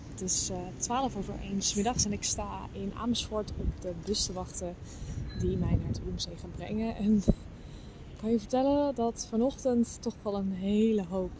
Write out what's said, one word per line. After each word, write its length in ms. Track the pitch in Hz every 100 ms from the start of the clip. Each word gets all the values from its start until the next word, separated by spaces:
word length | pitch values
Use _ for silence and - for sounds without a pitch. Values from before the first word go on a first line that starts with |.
| -
Het 120 | -
is, 280 | 185 - -
eh, 180 | 180 180 -
twaalf 380 | - 254 254
over 240 | 202 190 -
één 220 | 196 196
's 140 | -
middags 300 | 208 220 247
en 60 | 208
ik 120 | 202
sta 440 | - - 202 190 -
in 220 | 196 196
Amersfoort 580 | - 233 226 - 214 202
op 300 | - - -
de 120 | 180 170
bus 200 | 180 208
te 80 | -
wachten 420 | 185 180 - 175 180 - - - - - -
die 180 | - -
mij 180 | -
naar 120 | - -
het 120 | -
U 120 | 185
M 40 |
C 240 | 175 175 170
gaat 160 | 175
brengen. 400 | - - 214 226
En 220 | - 208 208 - - - - - - - - -
ik 60 | -
kan 140 | 220
je 80 | 233
vertellen 560 | 208 254 269 285 285
dat 300 | 240 233 -
vanochtend 760 | - 220 262 - 254 240 233 -
toch 140 | 233 -
wel 120 | 214
een 160 | 196 190
hele 540 | 180 196 208 226 214
hoop 260 | 170 190 180